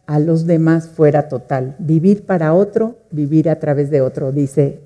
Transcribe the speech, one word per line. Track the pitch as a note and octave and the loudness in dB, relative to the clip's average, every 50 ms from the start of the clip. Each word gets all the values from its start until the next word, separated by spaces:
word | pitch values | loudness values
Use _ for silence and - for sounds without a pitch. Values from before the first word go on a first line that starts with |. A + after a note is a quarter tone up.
| _ | _
a | - D3 D3+ | -4 -2 0
los | D3+ E3 E3 E3 E3 | 2 2 0 0 0
demás | E3+ E3+ D#3+ D#3+ D#3+ E3 E3 D#3+ - | 2 2 2 4 2 2 2 0 -4
fuera | - - D#3 D3 D3+ D3 C#3+ - | -2 2 2 4 4 2 0 -2
total. | C3+ B2 - - C#3+ C3 B2+ C3+ C#3 - | -6 -10 -6 -4 -4 -4 -4 -6 -8 -6
Vivir | E3 D3 D#3+ D#3+ D3+ G3 G#3 G#3 - | -2 0 0 2 4 2 2 2 0
para | - F#3+ E3+ D#3+ D#3 E3 | -2 -2 0 0 2 2
otro, | F#3 G3+ G3+ - - A3 A3+ A#3+ - _ _ | 2 2 0 -2 -4 -4 -4 -6 -12 _ _
vivir | D#3+ D3+ D3 C#3 D#3 D#3 D3+ E3+ | -6 -6 -4 0 0 0 2 0
a | D#3 D#3 | -2 -2
través | - D3+ C#3+ C#3 C#3+ C#3 | -2 -2 -2 -2 -2 0
de | D#3 C#3 | 0 0
otro, | C3 C3 - - C#3 C3+ | 0 0 -2 -4 -6 -4
dice | C#3 D3 C#3+ C3+ - D#3+ C#3 C#3 - - - | -2 -2 -2 -2 0 0 0 0 -2 -6 -10